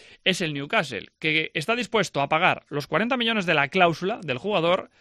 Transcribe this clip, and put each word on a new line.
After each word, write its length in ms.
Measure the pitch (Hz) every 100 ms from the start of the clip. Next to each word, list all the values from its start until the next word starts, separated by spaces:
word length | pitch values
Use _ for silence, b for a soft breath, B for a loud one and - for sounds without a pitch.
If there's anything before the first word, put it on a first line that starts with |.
| B B
es 160 | 190 180
el 140 | 165
Newcastle, 560 | 143 143 220 147 104 80 _
que 320 | 156 156 156
está 200 | - 151
dispuesto 460 | 240 226 220 175 147
a 80 | 139
pagar 360 | 156 175 131 -
los 180 | 143 -
cuarenta 300 | 156 233 254
millones 280 | 226 220
de 100 | 175
la 140 | 151 143
cláusula 520 | 190 175 160 185 247
del 160 | 151 123
jugador 520 | 196 196 165 185 - _